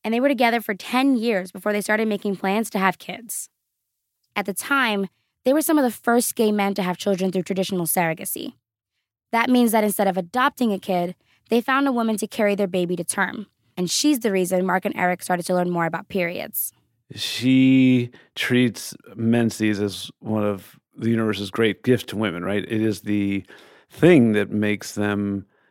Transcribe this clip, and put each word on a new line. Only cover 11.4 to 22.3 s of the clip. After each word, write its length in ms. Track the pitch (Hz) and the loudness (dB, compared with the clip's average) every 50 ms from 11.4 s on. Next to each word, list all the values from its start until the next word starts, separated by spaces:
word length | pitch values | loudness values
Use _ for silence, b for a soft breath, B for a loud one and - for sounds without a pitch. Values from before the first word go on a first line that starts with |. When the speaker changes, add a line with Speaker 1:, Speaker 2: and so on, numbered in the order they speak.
| _ - | _ 0
Speaker 1:
they 120 | 226 240 | 0 0
found 260 | 233 - 262 269 277 | 2 2 0 0 2
a 60 | 277 254 | 0 0
woman 240 | 240 226 226 220 | 0 0 -2 -2
to 100 | 196 220 | -2 -4
carry 300 | 202 - - 214 202 202 | -6 -2 0 0 2 2
their 100 | 196 202 | 0 -2
baby 300 | 180 175 185 180 175 180 | -2 0 -2 -2 -2 -2
to 80 | 170 170 | -4 -4
term. 420 | - - - 190 - - - 202 - _ _ _ _ - | -4 -2 -2 -2 -2 -4 -8 -14 -16 _ _ _ _ -6
And 140 | - 180 165 | -6 -4 -2
she's 300 | - - - 294 302 240 | -2 0 2 2 2 2
the 100 | 220 220 | 0 0
reason 340 | 190 190 185 175 185 180 185 | 0 0 0 0 0 0 2
Mark 200 | 185 175 190 - | 2 0 0 0
and 120 | 208 - | -2 -4
Eric 240 | - 180 180 180 180 | -2 0 0 -2 -2
started 260 | - - 180 175 175 | -2 -2 -2 -2 -2
to 80 | - 180 | 0 0
learn 120 | 180 180 175 | 0 0 0
more 160 | 175 170 165 | 0 -2 -2
about 240 | 165 170 160 - - | -2 -4 -6 -8 -6
periods. 640 | - 196 175 170 180 - 78 - - - - - - _ _ _ _ _ _ - - | -4 -4 -4 -4 -6 -8 -10 -10 -8 -8 -8 -10 -12 _ _ _ _ _ _ -18 -12
Speaker 2:
She 1000 | - - - - - 117 131 131 131 131 131 131 131 131 131 127 123 123 120 b b b b b | -10 -8 -8 -6 -2 2 4 6 6 6 6 6 6 6 6 4 4 2 -2 b b b b b
treats 580 | - - - 123 123 123 120 101 - - - - - - - - | -6 -2 0 2 2 2 2 0 -4 -12 -16 -16 -18 -20 -16 -8
menses 640 | - 113 113 117 120 117 110 - - 110 107 104 98 | -4 0 2 2 2 2 0 0 0 -2 0 0 0
as 320 | 104 101 92 - - - - _ | -2 -4 -4 -8 -12 -14 -16 _
one 240 | - 110 110 107 104 | -8 -4 -2 -2 -2
of 340 | 104 101 95 - - - _ _ _ _ | -2 -4 -4 -8 -16 -20 _ _ _ _
the 140 | - 120 113 | -6 -2 0
universe's 400 | 117 113 110 110 104 95 101 95 | 0 0 0 0 -2 -2 -4 -6
great 320 | - - 113 107 98 - - | -2 0 0 0 0 0 2
gifts 220 | 127 127 113 - | 2 2 2 0
to 120 | - - | -4 -6
women, 280 | 101 110 98 | -4 -2 -2